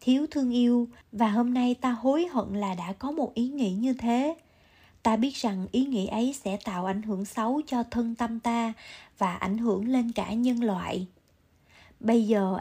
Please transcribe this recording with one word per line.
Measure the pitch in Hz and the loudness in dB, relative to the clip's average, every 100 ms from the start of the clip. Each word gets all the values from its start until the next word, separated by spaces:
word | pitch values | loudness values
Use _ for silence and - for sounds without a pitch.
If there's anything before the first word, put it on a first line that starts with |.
thiếu | - 262 302 | 2 2 2
thương | 294 247 | 0 0
yêu, | 240 240 240 240 - - | 4 4 4 0 -6 -8
và | 214 220 | 0 2
hôm | 214 240 | 2 2
nay | 247 247 247 | 2 0 0
ta | 254 | -2
hối | 233 254 302 349 | 0 2 2 0
hận | 262 202 | -2 -2
là | 202 202 175 | -2 -4 -4
đã | 175 | -8
có | 196 262 | -6 -6
một | 311 262 | -4 -4
ý | 220 254 | -2 -2
nghĩ | 285 208 | 0 -2
như | 185 262 | 0 0
thế. | 254 233 240 285 330 _ _ _ _ - _ | 0 0 2 0 -4 _ _ _ _ -20 _
Ta | 226 220 | 0 2
biết | 269 - | 0 -2
rằng | 226 190 190 | -4 -4 -2
ý | 240 277 | 0 0
nghĩ | 226 190 | 0 -2
ấy | 214 254 285 | -2 -2 -2
sẽ | 196 202 | -6 -6
tạo | - 180 190 | -6 -4 -4
ảnh | 196 | -4
hưởng | 214 190 202 | -4 -4 -4
xấu | - 220 285 302 | -4 -2 -2 -2
cho | 247 | -2
thân | 233 233 233 233 | -2 -2 -2 -2
tâm | 233 226 | -4 -4
ta | 233 233 226 220 - - - - | -2 -2 -2 -6 -14 -20 -12 -4
và | 185 | -4
ảnh | 175 190 214 | -2 -2 0
hưởng | 233 190 226 | 0 0 2
lên | 254 233 | 2 2
cả | 220 - | -2 -2
nhân | 220 254 233 | 0 2 2
loại. | 233 180 165 185 185 _ _ _ _ _ _ - - - | 0 0 -2 -4 -6 _ _ _ _ _ _ -20 -20 -4
Bây | 220 233 214 | 2 4 4
giờ | 208 190 190 | 4 2 0